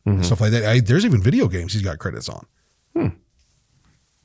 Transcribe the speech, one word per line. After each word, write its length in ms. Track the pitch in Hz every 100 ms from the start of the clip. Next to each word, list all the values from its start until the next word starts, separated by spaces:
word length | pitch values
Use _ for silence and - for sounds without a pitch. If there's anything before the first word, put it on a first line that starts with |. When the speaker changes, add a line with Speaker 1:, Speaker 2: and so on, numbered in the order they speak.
| -
Speaker 1:
Mm-hmm. 160 | 98
Speaker 2:
stuff 180 | 90 107
like 100 | 107
that. 140 | 117 107
I, 140 | 123
there's 260 | 104 147 226
even 160 | 117
video 260 | 95 226 156
games 260 | 90 85
he's 80 | 107
got 180 | 98 76
credits 300 | 95 57 -
on. 160 | 50 - _ _ _ _ 330
Speaker 1:
Hmm. 120 | 98 - _ _ _ _ _ _ _ _ _ _